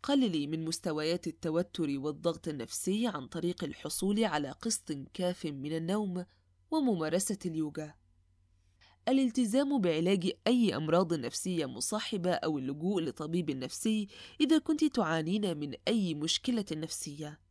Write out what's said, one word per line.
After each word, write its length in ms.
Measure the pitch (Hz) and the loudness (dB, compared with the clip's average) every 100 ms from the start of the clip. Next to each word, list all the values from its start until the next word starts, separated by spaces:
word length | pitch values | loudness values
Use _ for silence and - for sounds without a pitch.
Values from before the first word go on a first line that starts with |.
قللي 440 | - 277 247 160 143 | 2 4 4 2 -2
من 180 | 160 | -4
مستويات 600 | 160 160 175 151 156 175 170 | -4 -4 -4 -2 0 -2 -4
التوتر 720 | - 170 160 185 - 156 139 | -6 -2 0 -2 -2 -2 -2
والضغط 500 | 143 151 170 165 170 | -4 -2 -2 -2 -6
النفسي 580 | 147 117 - - 208 233 | -8 -6 -4 -2 0 0
عن 200 | 156 135 | -2 -8
طريق 380 | 170 170 175 | -4 -2 -2
الحصول 600 | 147 - - - 196 208 | -6 -8 -6 -2 0 2
على 260 | 220 151 143 | 2 0 -2
قسط 420 | 135 226 220 - 143 135 | -6 -4 -4 -4 -8 -8
كاف 320 | - 180 175 160 | -2 -2 -2 -6
من 300 | 143 143 160 | -6 -4 -4
النوم 480 | 165 208 208 180 180 _ _ _ _ | 0 -2 -2 -4 -8 _ _ _ _
وممارسة 680 | 311 262 185 156 170 - 208 180 | 0 2 2 2 0 0 -2 -4
اليوجا. 480 | 160 151 147 151 - _ _ _ _ _ _ _ _ - _ - | -2 -4 -4 -12 -16 _ _ _ _ _ _ _ _ -20 _ 2
الالتزام 720 | 269 262 262 233 247 277 277 | 4 4 4 4 4 4 4
بعلاج 520 | 180 156 170 196 175 - - | 4 4 4 4 2 0 2
أي 300 | 247 214 120 | 4 4 2
أمراض 380 | 156 170 180 | 4 4 4
نفسية 520 | 165 120 - 185 170 139 | 0 -2 -4 -2 -2 -2
مصاحبة 680 | 123 - 214 - 202 175 | -2 -2 -2 -2 -2 0
أو 260 | 170 - 147 | 0 0 -2
اللجوء 440 | 131 151 170 202 | -2 -2 0 0
لطبيب 480 | 160 - 156 170 151 | -2 -4 -2 0 0
نفسي 580 | 135 127 - 220 214 202 - - - | -2 -4 -2 0 0 -2 -10 -20 -2
إذا 180 | 294 311 | 4 4
كنت 260 | - 302 | 4 2
تعانين 760 | 311 - 170 165 160 208 202 151 | 2 2 2 0 0 0 0 -2
من 160 | 147 - - | -6 -4 0
أي 260 | 226 190 | 2 2
مشكلة 500 | 151 160 - - 240 202 | 0 -2 -2 0 -2 -2
نفسية. 680 | 156 160 - - 147 147 151 _ | -4 -4 -6 -8 -10 -12 -14 _